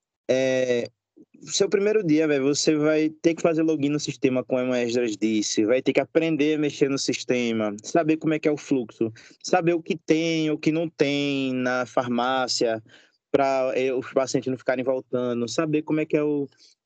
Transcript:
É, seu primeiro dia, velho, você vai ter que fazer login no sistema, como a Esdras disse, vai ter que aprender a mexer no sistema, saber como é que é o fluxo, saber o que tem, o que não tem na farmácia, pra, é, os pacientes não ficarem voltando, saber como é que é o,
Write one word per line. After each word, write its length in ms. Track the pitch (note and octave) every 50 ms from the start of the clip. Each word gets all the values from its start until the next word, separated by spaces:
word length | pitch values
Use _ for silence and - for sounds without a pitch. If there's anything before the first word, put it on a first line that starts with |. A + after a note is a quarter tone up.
| _ _ _ _ _ -
É, 580 | B2+ C3 C3 C3 C3 C3 B2+ B2+ B2 A#2+ A2+ - - _ _ _ _ - - _ _ - -
seu 260 | D3 - - G3 F#3
primeiro 360 | G#3 G3 G3 G#3 G#3+ A3 G3
dia, 220 | D#3+ D3+ D#3 D#3+
velho, 180 | D3+ D3 C#3 C3
você 320 | C#3 D3 - - D#3+ D#3
vai 320 | D3 D3 D#3 D#3 D#3 D#3 D#3
ter 260 | D#3 - - E3+ E3
que 80 | E3 -
fazer 200 | F3 E3 D#3 D#3+
login 260 | D#3+ D#3 D3 C#3 C#3+
no 120 | D3 D3
sistema, 440 | - - C#3 - - C3 B2+ B2+ B2
como 280 | - C3+ B2+ B2+ B2+ B2+
a 100 | B2 A#2+
Esdras 340 | A#2 A2+ B2 B2 A2+ G#2+
disse, 480 | F#2+ G#2 A2 A2 G#2+ G2+ - - - G#2+
vai 160 | G#2 B2+ C3 C3
ter 100 | - C3
que 80 | C#3+
aprender 540 | C#3 - - E3 D#3+ E3 D#3+ C3+ D3 D3+ D#3
a 40 | D3+
mexer 300 | D3+ C#3+ - - D3 C3+
no 100 | C#3 C3
sistema, 760 | - - B2+ - - - B2+ B2 A#2+ A#2 A2+ A2 G#2+ G#2 G2+ G#2+ -
saber 340 | - - F3 D#3+ D#3 D#3+
como 180 | D#3+ - D#3+ D#3
é 40 | D3+
que 100 | - D#3
é 40 | D3+
o 40 |
fluxo, 560 | D3 - - C#3+ C3 A#2 - - - A#2 A2 A2+ - - - - _ -
saber 320 | - - F3+ E3+ E3+ F3
o 80 | E3 E3
que 140 | - F3
tem, 540 | D#3+ _ - D#3+ D#3 E3 E3 E3 D#3+ D#3 D#3
o 80 | D3+ D#3
que 140 | - D#3+ D3+
não 160 | E3 E3+ D#3+
tem 680 | - - D3+ C#3 C#3+ C#3+ C#3+ C#3+ C#3 C3+ C3+ C3 B2+
na 320 | B2+ B2+ B2 B2+ B2+ B2
farmácia, 960 | A#2+ - C#3 B2 A#2+ A#2+ A#2+ A#2+ B2+ C3 C3 B2+ A#2+ - - B2 A#2 A2+ A2 A2 - - - _ _ _ _ _ _
pra, 420 | - C#3 C#3 C3+ C3+ C3+ C3 C3 -
é, 180 | - C3 C3+ B2+
os 200 | B2+ B2 - -
pacientes 380 | C3+ C3 B2+ - C3+ A2+ C3
não 80 | C3 B2
ficarem 260 | - - B2+ B2+ B2
voltando, 640 | B2+ C3 B2+ - _ - B2 B2 B2 A#2+ A#2+ A#2+ A2+
saber 340 | - - E3 D#3 D3+ D3+ D3+
como 180 | - D#3 D#3
é 60 | D#3
que 100 | D#3 -
é 60 | D3+ D3+
o, 260 | D3+ D3 C#3+ C#3+ C3+ _ _ _ - _ _ _